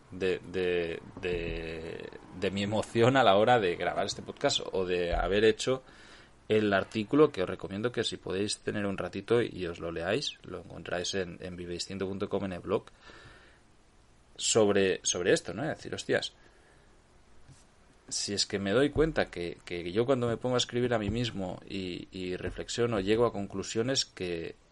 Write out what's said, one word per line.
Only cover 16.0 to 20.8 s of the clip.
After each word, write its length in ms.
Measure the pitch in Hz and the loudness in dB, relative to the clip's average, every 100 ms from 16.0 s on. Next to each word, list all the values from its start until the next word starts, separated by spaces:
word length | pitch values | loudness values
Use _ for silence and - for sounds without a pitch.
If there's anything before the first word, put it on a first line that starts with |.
| - 127 - - - _ _ - _ - _ _ - - - - - _ _ _ - | -2 -2 -2 -12 -20 _ _ -20 _ -20 _ _ -20 -20 -20 -20 -20 _ _ _ -10
si 260 | - - | -6 -4
es 120 | 98 - | -2 0
que 140 | 98 | 0
me 120 | 98 | 2
doy 180 | 113 147 | 2 2
cuenta 400 | 143 160 127 92 | 2 2 2 0
que, 280 | 87 85 - - | -2 -8 -8 -10
que 260 | 87 87 | -8 -4
yo 140 | 98 123 | 0 2
cuando 220 | 131 120 | 2 2
me 100 | 113 | -2
pongo 180 | 127 123 | 0 0
a 40 | |
escribir 340 | - 123 | 0 0